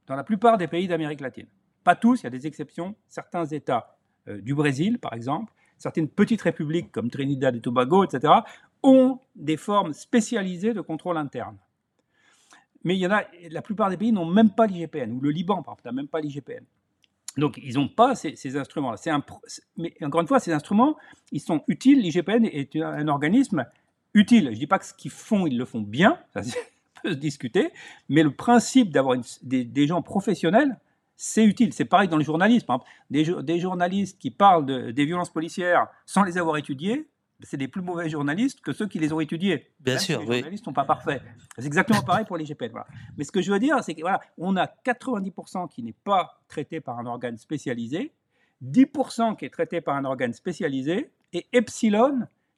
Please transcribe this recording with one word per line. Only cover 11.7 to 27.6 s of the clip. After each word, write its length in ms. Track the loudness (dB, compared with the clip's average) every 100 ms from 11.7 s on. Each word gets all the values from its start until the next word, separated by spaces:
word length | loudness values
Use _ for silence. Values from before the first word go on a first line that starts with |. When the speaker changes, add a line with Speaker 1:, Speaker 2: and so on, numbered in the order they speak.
| _ _ _ _ _ _ _ _ _ _ _
Speaker 1:
Mais 120 | -4 -2
il 40 |
y 80 | 0
en 40 |
a, 120 | 0 -2 -12 -14
la 120 | -12
plupart 280 | -8 -2 -2
des 80 | 0
pays 140 | 0
n'ont 140 | 0 2
même 260 | 4 6
pas 160 | 4 2
l'I 120 | 0
G 80 | -8
P 120 | -6
N, 140 | -6
ou 80 | -2
le 80 | -2
Liban, 340 | -2 -2 -4
par 100 | -6 -14
exemple, 120 | -10
n'a 40 |
même 160 | -8 -6
pas 140 | -6
l'I 80 | -6
G 120 | -10
P 120 | -14
N. 120 | -16 -18 _ _ _ _ _ -12 -2
Donc, 220 | -2 -4
ils 140 | -6 -2
n'ont 140 | 0
pas 260 | 2 2 2
ces, 220 | -8 -10
ces 180 | -8 -8
instruments-là. 400 | -8 -6 -6 -6
C'est 140 | -4
un 100 | -4
pro-, 220 | -4 -14 -20
c'est, 180 | -20 _ -12
mais 180 | -12 -8
encore 200 | -4 -2
une 60 | 2
fois, 120 | 0
ces 140 | 2
instruments, 420 | -4 0 2 2 0 -10 _ _
ils 80 | -10
sont 220 | -4 -4 -2
utiles. 340 | 2 6 6
L'I 100 | 4
G 120 | 0
P 80 | 2
N 140 | 2 2
est 300 | 0 -6 -4
un, 160 | -4
un 140 | -4 -2
organisme 560 | 0 2 2 2 -2 -4 _ _ _ _
utile. 380 | 4 6 6 6
Je 40 | -2
dis 100 | -2
pas 120 | -2
que 60 | -4
ce 80 |
qu'ils 180 | -16 -16
font, 340 | -16 -2 0 2
ils 120 | -2
le 80 | -4
font 160 | -6
bien, 360 | -4 4 4 4 _
ça, 80 | -8
<laughs> 0 |
c'est, 280 | -6 -8 -10 _ _ -10
peut 80 | -6
se 60 | -4
discuter, 540 | -6 -6 -2 0